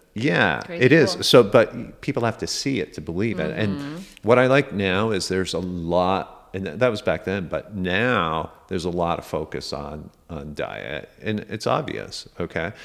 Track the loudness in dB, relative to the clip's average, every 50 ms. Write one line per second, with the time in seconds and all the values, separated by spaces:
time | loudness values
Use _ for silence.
0 | _ _ -6 -2 0 0 2 4 4 2 2 0 -4 -6 0 4 6 8 8 8
1 | 6 4 2 0 2 6 8 8 8 8 6 4 4 4 0 -8 -12 -12 -14 -10
2 | -6 -6 -2 0 0 -2 -2 -2 -4 -6 -4 -4 -4 -2 -2 -2 -4 -6 -8 -12
3 | -10 -6 -4 -2 -2 -2 0 -2 -2 -4 -2 -2 -2 -2 -2 -4 -6 -10 -10 -12
4 | -14 -16 -16 -4 2 4 6 6 6 6 6 4 2 2 0 -2 0 2 2 2
5 | 2 0 0 -2 -2 0 0 0 0 0 -2 -4 -4 -4 -6 -6 -2 0 2 2
6 | 4 4 2 0 -2 -6 -12 -20 -16 -12 -8 -8 -6 -6 -2 0 0 0 0 0
7 | 0 -2 -2 0 -2 -4 -4 -4 -4 -4 -6 -6 -6 -6 -6 -4 -2 0 0 2
8 | 2 2 2 2 0 0 0 -2 -4 -6 -10 -16 -10 -6 -6 -4 -4 -2 -2 0
9 | 0 0 -2 -2 -4 -6 -6 -6 -6 -6 -8 -10 -8 -8 -8 -8 -8 -8 -10 -12
10 | -14 -16 -20 _ _ -12 -12 -10 -10 -10 -8 -8 -8 -8 -8 -10 -10 -10 -10 -10
11 | -12 -14 -16 -12 -6 -6 -6 -6 -6 -8 -8 -6 -2 0 0 0 -2 -4 -6 -8
12 | -8 -10 -12 -14 -16 -14 _ -8 -8 -6 -4 -4 -6 -6 -8 -10 -16